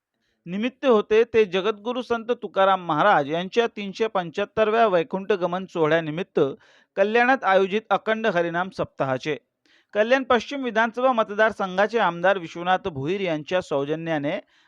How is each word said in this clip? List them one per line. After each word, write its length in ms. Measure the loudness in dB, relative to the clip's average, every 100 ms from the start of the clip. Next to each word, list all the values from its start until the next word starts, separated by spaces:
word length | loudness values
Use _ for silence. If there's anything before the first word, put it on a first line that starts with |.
| _ _ _ _ -10
निमित्त 400 | -6 -6 -2 2
होते 380 | 2 4 2
ते 200 | 2 2
जगद्गुरु 580 | 2 0 -2 -4 -6 -6
संत 240 | -4 -4 -4
तुकाराम 560 | -6 -4 2 2 2 0
महाराज 440 | 2 4 4 2
यांच्या 360 | -4 -4 0 0
तीनशे 400 | -2 -10 -4 -4
पंच्याहत्तरव्या 800 | -2 -4 -6 -4 0 0 2 2
वैकुंठ 460 | 2 0 -4 -2
गमन 340 | -2 -2 -4 -6
सोहळ्यानिमित्त 720 | -2 2 2 -2 -6 -4 0 0 -2 _ _ _ 0
कल्याणात 480 | 2 4 2 2
आयोजित 380 | 4 2 2 -2 -2
अखंड 360 | -2 -2 -2 0
हरिनाम 440 | 0 0 -2 -6
सप्ताहाचे. 680 | -6 -6 -4 -2 -2 -4 -8 _ _ _ _ _
कल्याण 280 | 0 2 2
पश्चिम 420 | 2 0 0 -6
विधानसभा 480 | -4 -2 -2 0 0
मतदारसंघाचे 880 | 2 0 0 0 0 -4 0 0 2
आमदार 400 | 0 2 0 0
विश्वनाथ 500 | -4 -6 -2 -2 -2
भोईर 320 | -6 -4 -4
यांच्या 400 | -2 -4 -2 -4
सौजन्याने 800 | -2 -2 -2 -4 -4 -2 -2 -6 -10 _